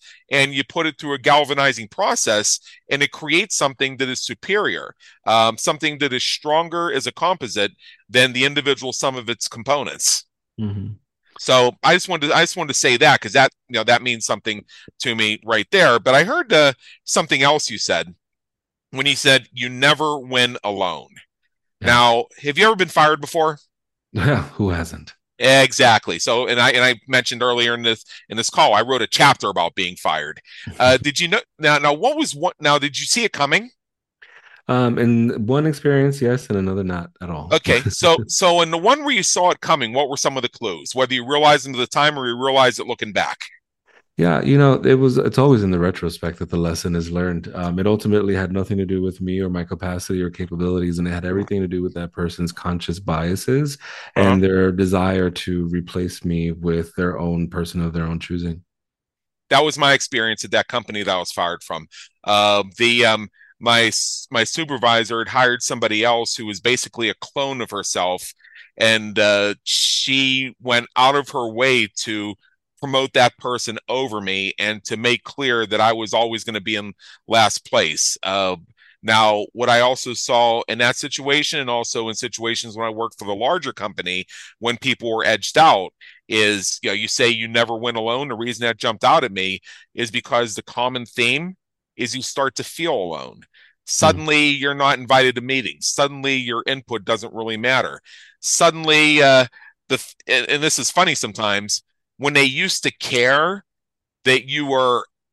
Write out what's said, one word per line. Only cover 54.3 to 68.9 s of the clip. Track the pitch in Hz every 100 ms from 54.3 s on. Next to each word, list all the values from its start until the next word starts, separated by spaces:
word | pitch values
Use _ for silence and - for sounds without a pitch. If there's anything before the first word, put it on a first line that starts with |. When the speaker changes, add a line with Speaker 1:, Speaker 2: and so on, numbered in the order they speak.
| 95
Speaker 2:
their | 95 95 92
desire | 92 92 92 92 95 90
to | - - 87 85
replace | 87 87 92 90 - 87
me | 85 82
with | 82 85 85 82 -
their | 90 -
own | 85 85 85
person | 87 85 87
of | 85
their | 85 82
own | 85
choosing. | - 90 87 85 - _ _ _ _ _ _ _ -
Speaker 1:
That | 139
was | 151 147
my | 143
experience | 135 - 117 113 110
at | 101
that | 110 -
company | 120 - 104
that | 101 92
I |
was | 87
fired | - 87 85
from. | - 80 80 - - _
Uh, | - 104 104 101 98 92
the, | 120 120 113
um, | 110 104 _ _ _
my | 117 117
s-, | 113 - - - -
my | 120 110
supervisor | - 156 131 117 113 110 113
had | 104
hired | 127 123 120
somebody | - 123 113 107
else | 117 117 113 -
who | 107
was | 95
basically | 120 123 - - 113
a | -
clone | - 147 139 131
of | 110
herself, | 101 - 101 90 92 - - _ - - -
and, | 113